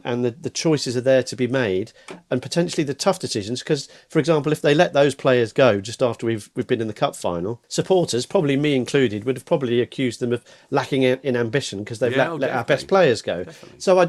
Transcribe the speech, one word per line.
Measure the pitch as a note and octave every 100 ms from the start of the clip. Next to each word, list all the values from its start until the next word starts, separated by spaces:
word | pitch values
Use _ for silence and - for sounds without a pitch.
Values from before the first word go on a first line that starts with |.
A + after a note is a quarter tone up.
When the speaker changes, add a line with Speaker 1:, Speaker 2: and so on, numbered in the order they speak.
| -
Speaker 1:
and | B2
the, | B2
the | A#2 B2
choices | - E3+ D3+ C3+ B2
are |
there | A#2+ C3
to | A#2+ G#2+
be | B2
made, | C3+ A2+ F#2 A2+ - - - -
and | B2+
potentially | B2+ E3+ F3 - C#3+
the |
tough | C3+ G3 F3+
decisions, | B2+ A2+ G2+ B2
'cause, | - D3 - - _
for | D#3+
example, | D3 D#3 D3
if | D3+
they | D#3
let | D3 F3
those | C#3+ C#3+
players | - C#3+ B2+ A2
go | - B2+ G2+
just | G2+ -
after | B2+ A2+ A#2
we've, | A2+ - -
we've | A2+
been | A#2
in | A2+
the |
cup | G#2+ C#3+ -
final, | G2+ F2 F#2 A#2+ -
supporters, | - E3+ F#3+ E3 A#2 -
probably | G3+ C#3+ C3+
me | D3
included, | C3+ A#2 C#3+ B2+ G#2 A#2
would | C3
have |
probably | - E3+ B2+ A#2+
accused | A#2 - B2+ G#2+
them | A#2+
of | A#2+ - - _
lacking | C#3 B2+ C#3
in, | B2+ B2+
in | C#3+ B2
ambition | A#2 C3+ - G2
'cause | G#2 A2+
they've | B2
Speaker 2:
Yeah, | C3+
Speaker 1:
let, | D#3+
Speaker 2:
oh, | D#3+
Speaker 1:
let | C3
our | B2+
best | A#2+ C#3
Speaker 2:
definitely. | -
Speaker 1:
players | F#3+ D#3+ A2
go. | - F2
Speaker 2:
Definitely. | F#2 - - -
Speaker 1:
So | -
I, | F#3